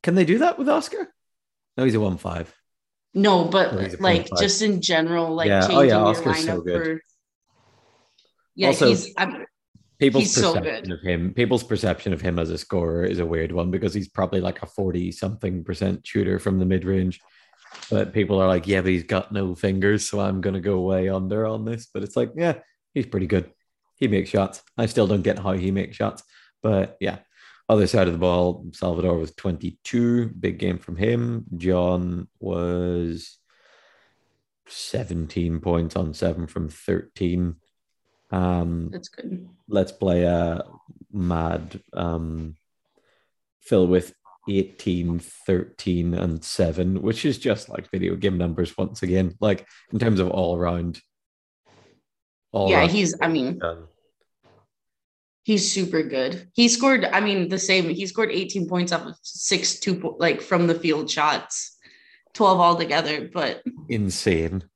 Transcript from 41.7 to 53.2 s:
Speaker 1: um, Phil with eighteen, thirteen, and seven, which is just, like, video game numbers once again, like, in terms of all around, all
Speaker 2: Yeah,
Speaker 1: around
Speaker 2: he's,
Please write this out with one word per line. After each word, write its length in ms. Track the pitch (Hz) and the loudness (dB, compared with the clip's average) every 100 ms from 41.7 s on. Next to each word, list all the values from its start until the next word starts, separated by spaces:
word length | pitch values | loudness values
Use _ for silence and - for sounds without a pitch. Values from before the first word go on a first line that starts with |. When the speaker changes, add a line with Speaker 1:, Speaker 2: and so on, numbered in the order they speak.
| 98 _ | -16 _
Speaker 1:
um, 640 | - 87 82 82 80 80 78 _ _ _ _ _ _ _ _ _ _ | -6 -4 -4 -6 -8 -10 -14 _ _ _ _ _ _ _ _ _ _
Phil 260 | - 107 90 | 0 4 6
with 280 | 90 - _ _ - - | 4 2 _ _ -16 -4
eighteen, 720 | 98 92 - - 87 85 85 | -2 -2 -4 -4 -2 -2 -4
thirteen, 960 | - - - 90 - - - 87 85 | -6 -10 -2 0 -2 -8 -2 0 0
and 280 | 87 90 80 | 0 -2 -4
seven, 580 | - - 87 80 90 95 | -8 -2 0 2 0 0
which 220 | 104 - | -2 -2
is 140 | 156 120 | -2 -2
just, 300 | 131 104 - | -2 -2 -4
like, 220 | - - | -12 -8
video 260 | 98 90 90 | -4 -2 0
game 220 | 101 92 | 0 0
numbers 380 | 87 82 85 - | -2 0 -4 -2
once 260 | 95 - | -6 -4
again, 320 | 92 92 90 87 | 0 2 0 0
like, 260 | 104 95 - - _ | 0 0 -4 -20 _
in 60 | 110 | -2
terms 220 | 117 101 | 2 2
of 80 | 92 | 2
all 260 | 95 87 87 | 2 0 0
around, 440 | 87 87 85 85 _ _ _ _ _ _ _ _ _ _ _ _ _ _ _ | 0 -2 -4 -8 _ _ _ _ _ _ _ _ _ _ _ _ _ _ _
all 180 | - 98 | 0 4
Speaker 2:
Yeah, 100 | - | 4
Speaker 1:
around 100 | 170 | 4
Speaker 2:
he's, 240 | 196 180 156 | 2 0 0